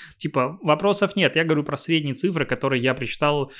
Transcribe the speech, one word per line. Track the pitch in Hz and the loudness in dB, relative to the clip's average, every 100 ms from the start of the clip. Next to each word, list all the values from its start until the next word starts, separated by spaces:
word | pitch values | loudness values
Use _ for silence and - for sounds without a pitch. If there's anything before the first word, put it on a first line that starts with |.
| - - | -20 -10
Типа, | 156 143 127 180 | -4 0 -2 0
вопросов | 190 196 202 202 196 202 | 0 2 2 2 0 2
нет. | 151 160 | 2 2
Я | |
говорю | 165 151 | 2 0
про | 147 139 | 0 -4
средние | - 160 147 | 0 0 0
цифры, | 127 180 165 139 | -2 -2 -2 -2
которые | 123 135 131 | -2 0 0
я | 127 | 0
прочитал, | 123 120 - 147 147 135 - | -2 -4 -2 0 0 -4 -8